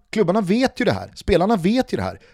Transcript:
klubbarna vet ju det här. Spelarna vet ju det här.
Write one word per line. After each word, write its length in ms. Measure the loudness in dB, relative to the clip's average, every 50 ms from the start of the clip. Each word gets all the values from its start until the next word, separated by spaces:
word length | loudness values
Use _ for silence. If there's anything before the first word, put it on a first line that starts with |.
| _ _
klubbarna 300 | -2 -2 0 2 0 0
vet 380 | 0 0 0 0 0 0 -2 -2
ju 40 | -2
det 60 | -2
här. 200 | -2 -2 -6 -12 -16
Spelarna 400 | -10 -2 2 2 2 4 2 0
vet 380 | 2 2 2 2 0 0 -2 -4
ju 40 | -6
det 60 | -6
här. 160 | -6 -8 -10 -16 -20